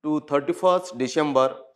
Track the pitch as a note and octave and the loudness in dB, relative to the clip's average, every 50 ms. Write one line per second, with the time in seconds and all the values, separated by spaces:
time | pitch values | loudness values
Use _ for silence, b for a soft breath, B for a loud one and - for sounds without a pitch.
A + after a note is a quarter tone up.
0 | - D3+ D3+ D3+ D3 - D3 C#3+ C#3 D#3 E3+ - - F#3 F3+ F3+ F3+ - - A#2+ | -2 -2 -2 -2 -2 0 -2 0 0 0 -4 0 2 2 2 2 -2 -6 -6 -6
1 | C3 B2 - D#3+ D3+ D3 C#3 C3 C3 C3+ - - - - _ | -6 -2 0 0 0 2 2 2 2 2 -2 -6 -18 -20 _